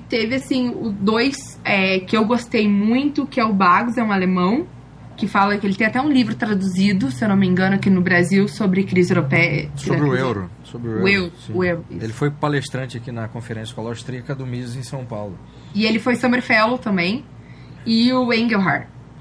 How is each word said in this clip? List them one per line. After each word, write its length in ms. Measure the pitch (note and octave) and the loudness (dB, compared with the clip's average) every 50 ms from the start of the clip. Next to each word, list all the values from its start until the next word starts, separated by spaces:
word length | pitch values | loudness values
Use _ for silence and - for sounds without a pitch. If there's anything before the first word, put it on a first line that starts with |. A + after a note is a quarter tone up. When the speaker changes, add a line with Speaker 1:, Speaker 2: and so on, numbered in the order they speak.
| - | -6
Speaker 1:
teve, 280 | - B3+ A3+ A3 A3 C4 | -4 -2 -2 0 0 -2
assim, 340 | C4 C4 - C#4+ B3+ B3 A#3+ | -4 -2 -2 0 0 0 -2
o 220 | - - - A3+ | -4 -4 -4 -4
dois, 680 | G3+ G3 G3 G#3+ A3 A3+ B3 C#4 C4+ - - - - - - | -4 0 0 2 2 2 2 0 -2 -4 -12 -14 -14 -8 -2
é, 360 | - G#3 G3 F#3+ F#3+ F#3+ F#3+ | 0 0 2 2 2 0 0
que 140 | F#3 - A3 | 0 0 2
eu 100 | A3 A3 | 2 2
gostei 440 | G3+ B3 A#3 - - - A3 G#3+ G#3 | 2 2 0 -2 -2 0 2 2 4
muito, 560 | G3+ G3+ G#3 A3 A#3 C4 C#4+ D4 C#4+ D4+ C4+ | 2 2 2 2 2 2 2 0 0 -2 -4
que 140 | - - C4 | -2 -2 -2
é 40 | A3+ | 0
o 80 | A3 | 2
Baggs, 480 | G3+ F#3+ F#3+ F3 F3+ G3+ A#3 A#3+ A3+ B3+ | 2 4 4 6 4 4 2 0 0 0
é 40 | A3+ | 0
um 80 | G#3+ | 2
alemão, 560 | G3+ F#3+ F#3 F#3+ F#3 F3+ F3+ F#3 A3+ D4 F4+ - - - - - - - - - - | 2 2 2 2 2 2 2 2 2 0 -2 -4 -10 -20 -20 -20 -20 -20 -20 -16 -8
que 100 | - A3 | -6 -6
fala 300 | G3 - G3+ G3 G#3 G3+ | 0 2 2 2 2 2
que 80 | G#3 G#3 | 0 0
ele 80 | G3+ F#3+ | -2 0
tem 140 | - A3+ | 0 0
até 120 | A3 A3 B3+ | 0 0 0
um 120 | C#4 D4+ | 0 2
livro 240 | C#4 B3+ A#3 G#3+ G#3+ | 4 2 2 2 -2
traduzido, 760 | - A#3+ G#3+ G#3 F#3+ F#3+ F#3+ F3+ F#3 F#3+ G#3 G3+ F#3+ B3 C4+ | -4 -2 -2 0 0 0 0 0 2 2 2 2 2 0 -2
se 140 | - - G3+ | -2 -2 0
eu 40 | F#3+ | 2
não 60 | F#3+ | 4
me 120 | G3 G3 | 4 4
engano, 280 | F3+ F3+ F3+ F#3 F#3+ G3 | 4 4 2 2 2 2
aqui 140 | G3 - G3+ | 2 4 4
no 120 | F#3+ F3+ | 4 4
Brasil, 460 | F3+ F3+ F3+ F3 F3+ F3 G3 G3 G3+ | 4 4 4 4 4 4 4 2 2
sobre 360 | G#3 - - G#3+ F#3+ F#3 G3 G3 | 2 0 -2 0 2 2 2 0
crise 300 | A#2 A#2+ F3+ F3 F3+ F#3 | 0 2 2 2 4 2
europeia. 580 | F3 D3 - F3 E3 E3+ E3+ - - - - - | 0 2 2 2 2 2 2 0 -4 -6 -6 -10
Speaker 2:
Sobre 260 | - - - C#3+ C3+ | -6 -2 -2 0 2
o 80 | D3+ C#3+ | 2 2
Speaker 1:
Crise 120 | B2+ B2+ | 2 0
Speaker 2:
euro. 300 | C3+ B2+ G#2+ G2 F#2 F2 - - - | 0 0 -2 -4 -6 -8 -12 -18 -20
Sobre 260 | - - A#2+ A#2 A#2 | -16 -14 -10 -8 -6
o 40 | A2 | -2
Speaker 1:
O 20 | |
Speaker 2:
euro, 140 | G#2+ F#3+ F#3+ | 0 2 2
Speaker 1:
euro, 240 | G3+ G3 F3+ E3+ - | 2 2 0 -4 -8
Speaker 2:
sim. 160 | - - - - | -14 -12 -6 -2
Speaker 1:
o 80 | F3+ F3+ | 0 0
euro, 220 | F3+ E3+ E3 E3+ - | 0 0 -2 -6 -10
isso. 140 | - - A2+ | -10 -8 -8
Speaker 2:
Ele 100 | A2 A2 | -8 -4
foi 160 | - D3 C#3+ | -2 -2 -2
palestrante 680 | D3 - D#3 D3 D3 C#3 - - - B2+ C3 B2 - | -2 -2 -2 -2 0 -2 -4 -4 -8 -8 -8 -8 -10
aqui 140 | A#2 A#2 C3+ | -12 -10 -10
na 160 | A#2+ A#2 A2 | -8 -8 -8
Conferência 440 | A2 - A#2 A2+ - A2+ A2 A2 A2+ | -8 -10 -10 -10 -10 -10 -10 -10 -12
Escolar 180 | - A#2 A2 A#2 | -10 -10 -8 -8
Austríaca 460 | A#2 A2+ - - B2+ B2+ A#2+ - C#3 | -10 -10 -10 -12 -12 -10 -8 -10 -8
do 100 | C3 C3+ | -8 -8
Mises 300 | B2+ A#2+ B2 B2 A#2+ A#2+ | -8 -8 -8 -8 -8 -10
em 80 | C3+ A#2+ | -10 -10
São 220 | - C#3+ C3+ B2 | -10 -10 -10 -10
Paulo. 340 | A#2 A#2 G#2 G#2 G2+ F2 - - - - - - - - | -10 -10 -10 -10 -10 -12 -14 -18 -20 -20 -20 -16 -8 -4
Speaker 1:
E 120 | G3+ G#3+ | 0 0
ele 120 | A3 A3 | 0 0
foi 180 | A3+ - B3+ A#3+ | 0 0 0 0
Summer 280 | - - B3+ A#3+ B3+ - | 2 2 0 0 0 0
Fellow 340 | - A#3 A3 A3 A3+ B3+ | 2 2 4 4 2 0
também, 480 | B3 - A3 G3 F3+ E3+ F3+ G#3+ C#4+ - - - - - - - - - - - - - | -2 -2 -2 0 0 0 0 -2 -4 -6 -12 -20 -20 -20 -20 -20 -20 -20 -20 -18 -10 -4
e 300 | A3+ A3+ A3+ A#3 B3 B3+ | 0 2 4 4 4 4
o 180 | B3+ B3 A#3 | 2 2 2
Engelhardt. 560 | A#3 A3+ A#3 A#3 A3 G3+ F#3 D#3+ C#3+ C#3+ - - - - - - - - | 2 2 2 2 2 2 2 2 0 -2 -4 -10 -18 -20 -20 -20 -20 -20